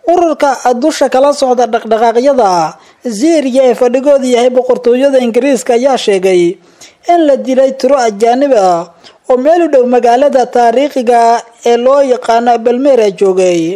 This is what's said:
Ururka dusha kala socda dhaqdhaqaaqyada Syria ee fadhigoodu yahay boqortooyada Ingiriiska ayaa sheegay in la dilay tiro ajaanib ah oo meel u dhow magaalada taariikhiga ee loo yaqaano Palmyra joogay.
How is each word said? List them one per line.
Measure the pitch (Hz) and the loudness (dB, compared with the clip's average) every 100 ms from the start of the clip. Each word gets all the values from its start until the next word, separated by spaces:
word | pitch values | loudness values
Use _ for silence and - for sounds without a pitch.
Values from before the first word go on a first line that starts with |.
| - | 0
Ururka | 359 339 302 285 247 240 240 | 0 0 0 -2 0 -2 0
dusha | 302 - 262 | -2 -2 -2
kala | 254 277 | 2 0
socda | 285 262 247 233 | 0 -2 0 -2
dhaqdhaqaaqyada | 226 220 220 233 233 269 262 202 175 156 - - _ 247 | -4 -2 0 0 0 0 2 0 0 -2 -8 -20 _ -10
Syria | 202 311 320 269 254 262 | -4 0 0 0 0 0
ee | |
fadhigoodu | 226 247 262 277 277 254 | 2 0 0 0 0 0
yahay | 240 247 | 0 0
boqortooyada | 254 254 247 240 247 277 262 | 0 -2 -2 0 0 2 0
Ingiriiska | 240 233 277 247 - | 0 -2 0 -2 0
ayaa | 233 269 247 | 0 0 -2
sheegay | - 196 190 180 175 190 _ _ - _ - | -2 -2 0 0 0 -4 _ _ -20 _ -2
in | 349 302 | 0 2
la | 254 | 0
dilay | 214 254 269 | 0 0 0
tiro | 269 254 277 | 0 -2 0
ajaanib | 233 202 226 247 285 | 0 0 0 0 0
ah | 240 185 170 175 _ - _ - | 2 2 0 -6 _ -20 _ -4
oo | 247 | 0
meel | 269 349 330 | 2 0 2
u | |
dhow | 285 247 | 0 2
magaalada | 247 233 247 285 254 240 | 0 2 2 2 0 0
taariikhiga | 247 233 233 285 269 233 240 233 233 - _ 247 | 0 0 0 -2 -2 0 2 2 0 -4 _ -2
ee | 240 | 0
loo | 247 277 | 2 2
yaqaano | 277 240 - 226 240 233 | 0 -2 0 0 0 0
Palmyra | 233 247 285 247 208 180 | 0 0 0 2 0 0
joogay. | 196 185 185 175 165 | -2 0 0 -2 -4